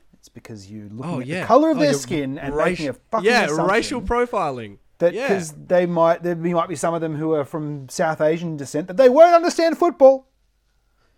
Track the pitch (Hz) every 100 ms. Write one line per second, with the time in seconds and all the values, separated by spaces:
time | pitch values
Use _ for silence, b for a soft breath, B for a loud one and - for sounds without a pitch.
0 | _ _ - - - 110 98 107 104 107
1 | 151 131 123 180 156 247 320 285 294 226
2 | 123 156 135 139 139 147 170 175 147 117
3 | _ - 196 240 170 156 170 214 - 262
4 | 190 240 240 208 160 127 110 98 _ _
5 | 170 185 269 196 160 147 143 180 180 170
6 | 165 170 175 170 170 175 175 151 170 165
7 | 160 147 160 156 143 160 147 147 131 -
8 | 165 156 156 165 170 151 135 147 180 185
9 | 262 262 349 339 339 330 330 311 349 -
10 | 269 269 - _ _ _ _ _ _ _
11 | _